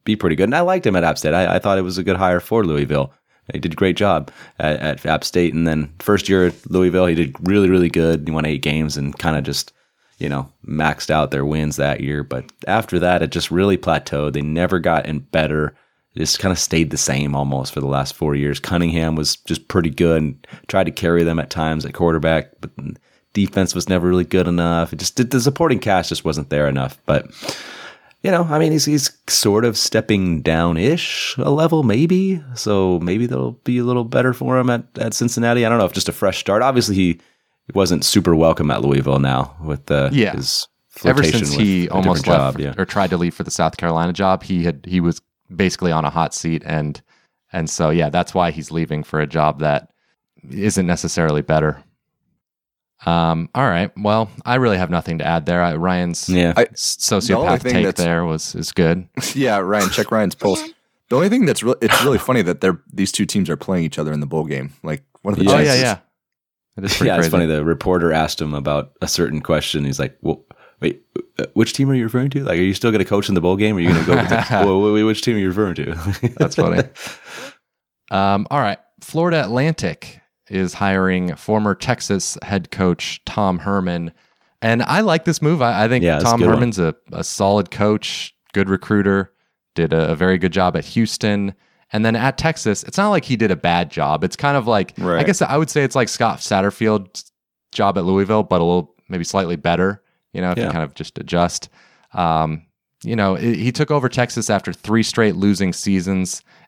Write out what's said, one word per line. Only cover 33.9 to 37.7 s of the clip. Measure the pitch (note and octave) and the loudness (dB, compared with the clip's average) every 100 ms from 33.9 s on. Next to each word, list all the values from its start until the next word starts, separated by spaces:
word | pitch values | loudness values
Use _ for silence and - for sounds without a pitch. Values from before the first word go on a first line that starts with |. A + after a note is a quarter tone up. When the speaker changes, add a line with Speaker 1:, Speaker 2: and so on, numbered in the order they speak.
| B2 | -2
Speaker 1:
better | A#2 B2+ B2+ | 0 0 0
for | A#2+ B2+ B2+ | 0 0 2
him | B2 | 2
at, | A#2+ - - | 0 -4 -6
at | A#2 | -6
Cincinnati. | - A#2 - A#2 A#2+ A2+ | -2 -2 0 2 2 2
I | |
don't | A#2 | 2
know | F#2 | 2
if | |
just | F#2+ - | 0 -4
a | |
fresh | - G2 - | -2 -2 0
start. | - G#2 | 0 2
Obviously, | C3 B2+ G#2+ | 2 2 2
he | G2 F2+ E2+ _ _ _ _ - | 2 2 0 _ _ _ _ -2